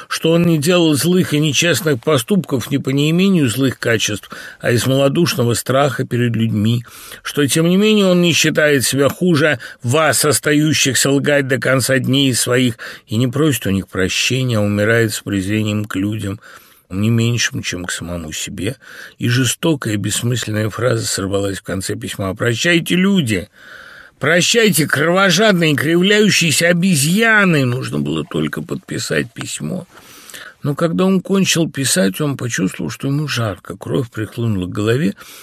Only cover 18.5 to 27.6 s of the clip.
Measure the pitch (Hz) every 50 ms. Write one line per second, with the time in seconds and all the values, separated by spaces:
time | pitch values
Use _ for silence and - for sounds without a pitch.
18.5 | - - 90 110 139 - - - - - - - - - - 120 120 131 127 117
19.5 | - - - 165 156 - - 117 107 104 101 107 - - 117 120 123 113 - 110
20.5 | 107 107 107 104 - - 117 127 120 113 110 - - 95 95 92 98 98 101 98
21.5 | 95 - - - 92 95 - - 104 110 117 98 - - 98 95 92 - 110 120
22.5 | 120 113 - 175 175 170 - - 180 180 185 196 196 185 139 110 107 87 - -
23.5 | _ - - - - - - - - - - - _ - - 143 - 170 - -
24.5 | - 233 220 214 151 160 147 123 - 135 151 170 175 190 196 190 165 185 226 214
25.5 | 190 170 170 156 147 123 127 160 170 175 180 202 208 214 214 196 - - 165 160
26.5 | 127 - 165 175 175 170 175 196 175 135 135 160 180 220 226 226 220 208 202 185
27.5 | 160 143